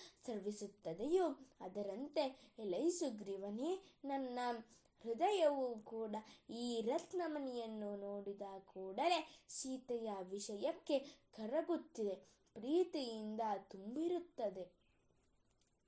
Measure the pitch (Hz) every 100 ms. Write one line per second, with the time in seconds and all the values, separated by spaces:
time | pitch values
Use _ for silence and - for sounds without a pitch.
0 | - - - 214 196 208 202 - 160 170
1 | 269 370 330 269 - - 180 202 202 196
2 | 294 311 269 - - - 208 175 320 349
3 | 294 214 196 196 202 214 302 381 - -
4 | 277 277 254 247 247 233 - - - _
5 | 226 233 370 403 302 285 254 226 208 226
6 | 220 214 - - - 233 240 233 220 330
7 | - 370 330 294 269 240 226 220 208 202
8 | 202 202 202 202 196 190 - 185 190 202
9 | 330 339 - - - - 262 262 - 240
10 | 226 196 185 202 202 208 269 339 - 277
11 | 269 - _ - 220 294 330 330 - -
12 | 202 185 - - - 208 240 339 359 311
13 | 247 220 214 214 220 196 - 190 208 262
14 | 339 349 349 - 208 185 175 _ _ _
15 | _ _ _ _ _ _ _ _